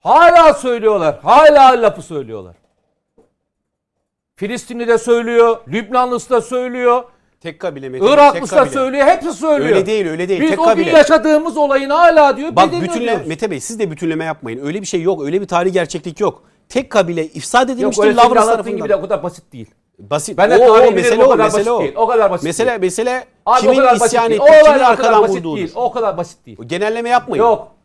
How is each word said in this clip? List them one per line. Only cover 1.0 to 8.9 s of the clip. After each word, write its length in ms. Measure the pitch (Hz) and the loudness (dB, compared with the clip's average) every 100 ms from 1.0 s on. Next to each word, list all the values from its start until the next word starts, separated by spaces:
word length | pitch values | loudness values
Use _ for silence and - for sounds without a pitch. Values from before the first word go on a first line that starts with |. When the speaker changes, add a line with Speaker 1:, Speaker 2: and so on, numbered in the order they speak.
| 160 147 | -2 -4
Speaker 1:
Hala 600 | 151 247 311 294 262 247 | 2 6 6 8 6 4
lafı 200 | 226 - | 0 -2
söylüyorlar. 540 | - 156 120 110 92 85 _ _ _ _ _ _ _ _ _ _ _ _ _ _ _ _ _ _ | -12 -12 -12 -14 -16 _ _ _ _ _ _ _ _ _ _ _ _ _ _ _ _ _ _ _
Filistinli 520 | 202 240 - 240 233 | -10 -10 -12 -10 -2
de 100 | 226 | -2
söylüyor, 580 | 233 233 233 233 226 226 - | 0 -2 0 2 2 0 -6
Libanlısı 580 | 175 208 247 254 247 - | -8 -4 -2 -2 -4 -2
da 100 | 247 | -4
söylüyor. 640 | 226 254 254 247 247 247 247 _ _ _ | -2 -8 -6 -4 0 0 -4 _ _ _
Speaker 2:
Tek 200 | 165 151 | -18 -12
kabile 280 | 180 143 135 | -12 -10 -12
Mete 160 | 131 | -2
Bey, 100 | 214 | 0
Speaker 1:
Iraklısı 260 | 285 285 262 262 | 4 4 4 -2
Speaker 2:
tek 0 | |
Speaker 1:
da 40 | 196 | 0
Speaker 2:
kabile. 160 | 262 | 0
Speaker 1:
söylüyor, 320 | 277 262 | -2 -4